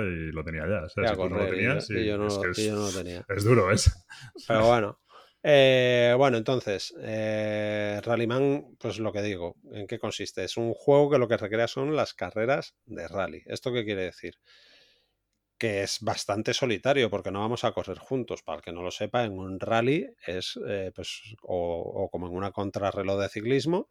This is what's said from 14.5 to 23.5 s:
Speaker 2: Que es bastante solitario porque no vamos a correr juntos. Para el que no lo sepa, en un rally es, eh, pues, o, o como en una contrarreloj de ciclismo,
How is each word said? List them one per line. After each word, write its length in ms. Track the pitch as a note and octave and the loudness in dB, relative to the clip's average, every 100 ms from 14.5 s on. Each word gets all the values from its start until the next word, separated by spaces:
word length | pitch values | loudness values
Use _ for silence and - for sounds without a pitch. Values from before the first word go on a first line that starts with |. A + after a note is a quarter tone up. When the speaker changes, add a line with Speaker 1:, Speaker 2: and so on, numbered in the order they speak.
| - _ _ _ _ _ _ _ _ _ - | -20 _ _ _ _ _ _ _ _ _ -4
Speaker 2:
Que 260 | A2+ G2+ | -2 0
es 160 | G2 - | -2 -4
bastante 520 | G#2+ G2 - G#2 G#2+ | -4 -4 -2 -2 -2
solitario 560 | A#2+ B2+ G2+ C3 C#3+ A2 | -2 0 0 0 2 2
porque 220 | G2 F#2+ | 0 -4
no 80 | G2 | -4
vamos 240 | A2 A#2+ | -4 -2
a 80 | A#2 | -2
correr 260 | F#2+ F#2 F2+ | -2 -6 -10
juntos. 440 | - C3+ A2+ F2 | -6 -6 -4 -8
Para 160 | - D#2 | -8 -10
el 40 | |
que 120 | - | -10
no 80 | F2 | -8
lo 100 | F2+ | -8
sepa, 320 | - G#2 A#2+ | -6 -2 -2
en 140 | A#2 F2 | -2 -4
un 220 | F#2+ F#2+ | -8 -8
rally 480 | G2+ A2+ A#2 D#3 C4+ - - | 0 2 4 0 -2 -10 -8
es, 340 | F#2 - B3 - | -8 -8 -8 -6
eh, 240 | G2+ F#2 | -6 -6
pues, 280 | F2+ E2+ - G#2+ A2 | -10 -12 -12 -16 -16
o, 380 | - F#2 F2 E2+ | -6 -2 -2 -4
o 280 | - - F#2+ | -6 -6 -4
como 180 | F2 F2 | -4 -6
en 80 | F2+ | -4
una 160 | G2 | -4
contrarreloj 720 | - G2 F#2+ G2 F#2 F#2+ G2 | -4 -4 -2 -2 0 0 0
de 80 | G2 | -2
ciclismo, 580 | G#2+ A2 | -4 0